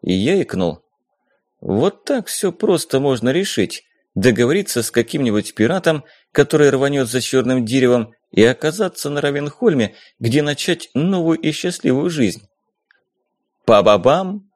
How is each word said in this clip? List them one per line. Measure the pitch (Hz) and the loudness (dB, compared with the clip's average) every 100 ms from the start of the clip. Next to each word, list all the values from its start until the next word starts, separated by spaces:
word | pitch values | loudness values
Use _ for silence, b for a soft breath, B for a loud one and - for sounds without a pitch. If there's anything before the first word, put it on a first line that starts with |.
И | - | -2
я | 92 110 196 | -2 0 -2
икнул. | 147 92 90 78 _ _ _ _ _ _ _ _ | -2 -2 -4 -4 _ _ _ _ _ _ _ _
Вот | - 101 165 196 - | -4 0 0 -2 -6
так | 277 202 | -6 -4
всё | - 196 | -6 -6
просто | 175 214 175 - 135 | -4 0 0 0 -2
можно | 143 127 117 | 0 0 0
решить. | 147 196 - 90 - _ _ _ - | -2 -4 -2 -4 -4 _ _ _ 0
Договориться | 107 110 120 175 202 - | 2 4 2 0 -2 -4
с | 113 | -2
каким-нибудь | - 117 160 127 107 101 - | -2 -2 -2 -2 -2 -4 -2
пиратом, | 107 185 170 156 b b b | 0 0 0 -2 b b b
который | - 143 156 143 | 0 2 4 4
рванёт | 131 135 143 123 | 4 0 -2 -2
за | 123 | -4
чёрным | 117 131 123 127 113 | -2 -2 0 -2 0
деревом, | 131 127 123 107 _ _ | 0 2 2 -2 _ _
и | - | 4
оказаться | 113 127 151 175 190 - 147 | 4 4 -4 -2 -6 -4 -6
на | 143 | -4
Равенхольме, | 143 143 143 - 240 151 107 b b b | -2 -4 -6 -2 0 2 -2 b b b
где | 117 131 | 0 0
начать | 147 143 - 175 - | 0 -4 -4 -4 -4
новую | - 165 190 165 160 | -4 -2 0 0 0
и | 165 | -2
счастливую | 151 180 175 - 131 175 | -4 -6 -4 -2 0 -2
жизнь. | 160 110 - _ _ _ _ _ _ _ _ _ _ _ _ - | -2 -2 -2 _ _ _ _ _ _ _ _ _ _ _ _ 4
Па-ба-бам! | 107 98 104 104 160 190 202 _ | 4 6 4 4 2 -2 -8 _